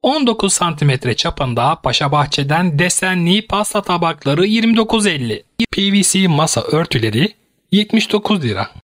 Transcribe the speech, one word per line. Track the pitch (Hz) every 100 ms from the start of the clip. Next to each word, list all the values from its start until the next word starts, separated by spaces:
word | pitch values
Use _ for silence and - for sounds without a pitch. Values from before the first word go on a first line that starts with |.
On | 247 302 247
dokuz | 220 196
santimetre | - 175 151 147 131 135 -
çapında | 170 - 131 120 127 165
Paşa | 143 - 143
Bahçe'den | 147 147 - 139 156 180 147
desenli | 180 - 185 185 170 202 214
pasta | 196 214 208
tabakları | 196 175 170 151 139 147 196
yirmi | 226 226 226
dokuz | 226 226 202
elli. | 151 120 104 _ - 233
P | - 196
V | 202
C | 190 185 185
masa | 147 156 -
örtüleri | - 151 165 123 110 110 196 _ _ _ _
yetmiş | 196 208 220 -
dokuz | 214 - 202
lira. | 127 95 101 -